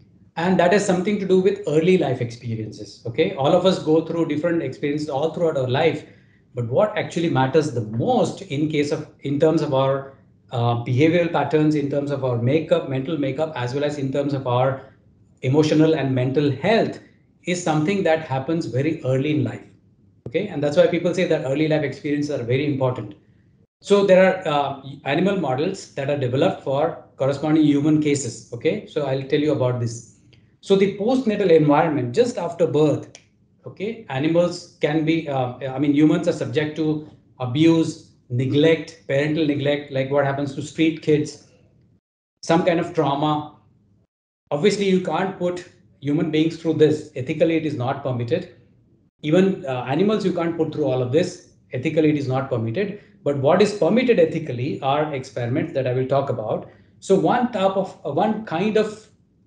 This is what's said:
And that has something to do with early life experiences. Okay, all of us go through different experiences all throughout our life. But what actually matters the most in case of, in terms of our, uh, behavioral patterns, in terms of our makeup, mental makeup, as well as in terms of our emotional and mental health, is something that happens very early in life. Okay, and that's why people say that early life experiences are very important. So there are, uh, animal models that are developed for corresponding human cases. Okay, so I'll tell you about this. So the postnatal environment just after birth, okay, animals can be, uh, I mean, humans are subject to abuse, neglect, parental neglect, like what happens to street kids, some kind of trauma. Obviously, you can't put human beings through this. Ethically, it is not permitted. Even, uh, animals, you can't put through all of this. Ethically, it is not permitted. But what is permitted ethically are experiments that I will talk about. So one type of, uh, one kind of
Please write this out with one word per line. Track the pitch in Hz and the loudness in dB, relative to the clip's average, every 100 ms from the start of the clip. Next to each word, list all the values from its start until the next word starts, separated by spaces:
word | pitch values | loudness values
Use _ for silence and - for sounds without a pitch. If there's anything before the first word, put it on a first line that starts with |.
| _ _ _ 170 | _ _ _ -4
And | 180 175 | 2 4
that | 175 | 4
has | 208 - | 4 2
something | 180 208 196 | 0 0 -2
to | 180 | 2
do | 185 | 4
with | 202 196 147 | 4 0 0
early | 156 175 180 | 2 4 4
life | 135 127 | 2 -2
experiences. | 113 - 117 110 104 104 104 - 117 | -6 -8 -8 -6 -8 -12 -16 -14 -8
Okay, | 151 190 139 | -2 -2 0
all | 143 | 2
of | 175 185 | 4 2
us | 165 | 0
go | 151 160 160 | 2 2 2
through | 170 151 | -2 -2
different | 147 170 165 | 0 0 -2
experiences | 135 - 143 147 151 | -4 -4 -4 -4 -4
all | 135 160 | -2 -4
throughout | 170 165 143 | 0 0 0
our | 123 | 0
life. | 135 165 - - - _ _ _ 120 | 2 2 0 -10 -20 _ _ _ -6
But | 113 | -2
what | 147 214 160 | 2 2 0
actually | 143 175 165 | -4 -2 0
matters | 131 131 160 143 | 2 2 2 2
the | 120 | -4
most | 104 113 214 226 170 - | -4 -2 0 2 0 -4
in | - 139 156 | -8 -4 0
case | 147 143 | 0 -2
of, | 156 - _ | -4 -8 _
in | 139 139 | -4 2
terms | 156 160 | 2 2
of | 151 | 0
our, | 131 135 135 - - _ _ - | 0 0 -2 -6 -20 _ _ -8
uh, | 123 120 117 | -2 0 0
behavioral | 131 123 160 175 165 | -2 2 2 2 0
patterns, | 151 135 156 151 | -2 0 2 2
in | 151 139 | 2 0
terms | 143 139 | -2 -2
of | 135 | -4
our | 127 113 | -2 0
makeup, | 120 160 156 170 135 | 2 0 2 -2 0
mental | 131 135 151 | -6 -4 -4
makeup, | 135 131 160 123 | -4 -2 -4 -4
as | 123 | -4
well | 143 | -2
as | 147 147 | -4 -4
in | 135 | -4
terms | 143 143 135 | -2 -2 -4
of | 123 | -2
our | 123 135 131 - _ _ _ _ - | 0 0 -2 -12 _ _ _ _ -6
emotional | 131 151 151 156 160 151 | 0 2 4 4 4 4
and | 135 | 0
mental | 131 131 151 143 | 0 0 0 0
health, | 117 190 220 151 - - _ _ _ 170 | 0 2 2 0 -4 -18 _ _ _ -6
is | - | -4
something | 165 151 151 202 | 0 0 0 0
that | 160 160 - | 0 0 -2
happens | 135 165 165 123 | -6 -2 -4 -2
very | 123 156 151 | -2 -2 -2
early | 131 131 151 | -2 -2 0
in | 131 | -2
life. | 113 - - _ _ _ _ _ - | -2 -6 -18 _ _ _ _ _ -6
Okay, | 170 202 | -4 -4
and | 147 | -4
that's | 147 175 | 0 4
why | 170 | 4
people | 175 170 | 2 -2
say | 190 165 | -2 0
that | 151 127 | 0 0
early | 143 156 | -2 0
life | 151 | 0
experiences | 139 - 147 147 147 | -2 -6 -4 -4 -2
are | 131 | -4
very | 113 135 147 | -2 -2 0
important. | 127 127 113 98 - _ _ _ _ _ _ | -2 -2 -4 -10 -16 _ _ _ _ _ _
So | - 202 196 | 2 2 6
there | 185 185 185 160 | 6 6 2 -2
are, | |
uh, | 143 135 135 135 - 135 | -2 -2 -6 -14 -10 -4
animal | 156 185 190 | 0 0 0
models | 143 127 180 190 - - | -2 -2 -2 -6 -10 -8
that | 135 | -4
are | 143 | -2
developed | 123 135 180 - | -2 0 0 0
for | 143 135 165 - - - | -4 -2 -2 -4 -16 -4
corresponding | 135 131 156 160 | -2 -2 2 4
human | 147 143 151 151 | 4 4 2 2
cases. | 147 135 117 - - | 2 -2 -4 -10 -16
Okay, | 117 160 214 - | -4 -4 -4 -6
so | 156 135 | -6 -2
I'll | 135 | -4
tell | 135 147 | -2 0
you | 151 | 2
about | 127 123 117 | 0 0 0
this. | 117 - - _ _ _ _ _ | -4 -6 -16 _ _ _ _ _
So | - 196 | 0 2
the | 202 - | 2 0
postnatal | 220 254 220 208 185 | 0 0 0 0 6
environment | 160 147 147 170 135 120 | 6 6 4 4 0 -2
just | 135 240 196 | 0 0 0
after | 170 - 160 | -8 -2 0
birth, | 143 156 120 - - _ _ _ _ - | 4 2 2 -6 -20 _ _ _ _ -20
okay, | - 208 233 - | -10 -10 -10 -8
animals | 135 160 170 175 - - - | -2 2 2 0 -4 -14 -2
can | 151 160 | 0 0
be, | 156 165 160 | 0 0 -2
uh, | 135 123 120 135 | -4 -4 -6 -8
I | 131 | -2
mean, | 147 | 2
humans | 143 156 175 175 | 4 4 4 0
are | |
subject | 160 123 143 151 160 | -2 -2 -2 -2 -2
to | 156 151 - - _ - | -2 -2 -8 -20 _ -10
abuse, | 127 143 165 165 160 - - _ - | -4 2 4 4 0 -6 -18 _ -6
neglect, | 123 131 143 160 160 - - - | -4 0 4 4 4 -2 -16 -2
parental | 139 151 156 147 | 0 0 0 0
neglect, | 135 139 147 - | 0 0 -2 -4
like | 135 131 | -4 0
what | 143 139 | 0 0
happens | 135 135 151 | -2 -4 -6
to | |
street | - - 160 160 | -10 0 0 0
kids, | 156 147 - - _ _ _ _ _ _ _ _ _ _ | 0 2 0 -10 _ _ _ _ _ _ _ _ _ _
some | - 175 180 | 0 2 2
kind | 170 | 0
of | 165 | -2
trauma. | 160 139 143 151 151 - - _ _ _ _ _ _ _ _ - | -2 0 0 0 -2 -6 -18 _ _ _ _ _ _ _ _ -6
Obviously, | 147 196 202 196 | 0 0 2 0
you | 185 | 0
can't | 170 160 185 - | 0 -4 -4 -4
put | 175 180 - _ _ _ | -6 -6 -12 _ _ _
human | 139 151 156 | -2 -2 0
beings | 151 165 - | 0 -2 -2
through | 165 156 | -4 2
this. | 151 151 - 135 | 4 2 -6 -10
Ethically, | 123 156 165 160 | -6 0 0 0
it | 151 | -2
is | 120 | -4
not | 123 135 | -4 -4
permitted. | 135 120 120 175 - - _ _ _ _ _ _ | -4 -4 -2 -4 -6 -20 _ _ _ _ _ _
Even, | 151 175 190 - 135 | 2 4 4 0 -6
uh, | 123 | -6
animals, | 123 151 208 214 185 | -4 0 2 2 0
you | |
can't | 170 165 160 | -2 -2 -2
put | 151 | -4
through | 151 135 | -2 -2
all | 127 | -2
of | 120 | 0
this. | 151 180 - - _ - | 0 0 -6 -20 _ -10
Ethically, | 127 160 156 151 | -6 -2 2 2
it | 151 | 2
is | 123 | 0
not | 131 131 | -2 -2
permitted. | 117 113 143 202 - - _ | -4 -2 -4 -4 -8 -18 _
But | 143 143 | -4 0
what | 135 190 | 2 4
is | 208 | 4
permitted | - 160 226 254 185 | 2 2 2 4 4
ethically | 156 165 151 120 143 196 | 4 2 -6 -6 -6 -4
are | 135 147 151 | -2 0 -2
experiments | 139 - 127 120 147 160 | -6 -8 -6 -2 -2 -2
that | 135 127 | -2 -2
I | |
will | 127 131 | -2 0
talk | 139 135 | 0 0
about. | 113 110 180 - - _ _ | -6 -4 -6 -8 -20 _ _
So | - 180 | 0 2
one | 165 240 247 | 4 0 -2
type | 190 190 190 | 0 0 0
of, | 180 - 160 | -4 -8 -4
uh, | |
one | 139 220 202 - | 0 0 -2 -4
kind | 160 208 214 | -2 0 0
of | - - - _ _ _ | -2 -6 -20 _ _ _